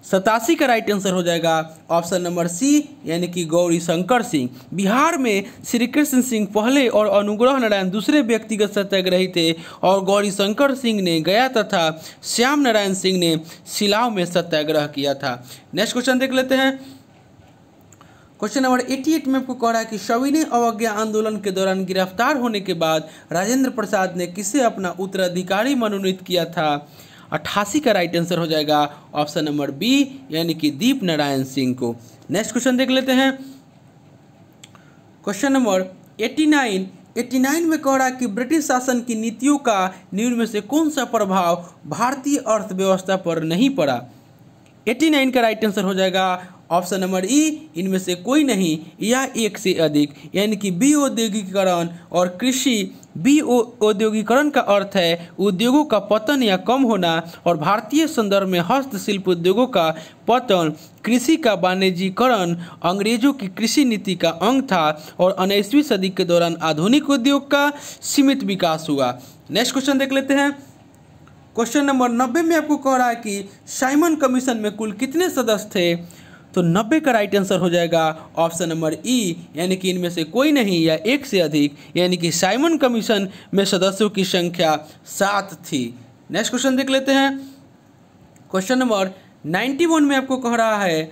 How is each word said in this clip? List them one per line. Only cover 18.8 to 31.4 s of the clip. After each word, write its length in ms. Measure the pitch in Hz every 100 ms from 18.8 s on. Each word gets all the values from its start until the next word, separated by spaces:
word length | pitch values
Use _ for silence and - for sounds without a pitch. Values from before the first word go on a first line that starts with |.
| 254 269 269
एट 140 | 320 285
में 120 | 269
आपको 140 | 254
कह 160 | 247 233
रहा 100 | 226
है 60 | 220
कि 120 | 214
सविनय 460 | - 233 277 294
अवज्ञा 480 | 302 240 233 214 226
आंदोलन 460 | 208 220 214 220 214
के 140 | 202
दौरान 340 | 190 190 190 185
गिरफ्तार 520 | 185 185 185 247 294
होने 220 | 240 208
के 140 | 190
बाद 340 | 170 160 160 160 - -
राजेंद्र 380 | 165 196 254 262
प्रसाद 480 | - 202 202 185 175
ने 100 | 175
किसे 340 | 175 202 285
अपना 280 | 240 196 185
उत्तराधिकारी 880 | 175 190 190 180 170 180 196 240 277
मनोनीत 460 | 220 202 190 185
किया 240 | - 180 165
था? 440 | 175 156 147 143 - - - -
अट्ठासी 480 | 156 156 - 202 311
का 120 | 294
राइट 260 | 202 175 170
आंसर 200 | 170 175
हो 100 | 165
जाएगा 480 | 156 147 151 147 - -
ऑप्शन 320 | 147 151 170 156
नंबर 260 | 147 143
बी, 480 | 139 208 269 269 - -
यानी 220 | 156 170
कि 180 | 160 151
दीप 320 | 139 220 277
नारायण 400 | 185 156 143 135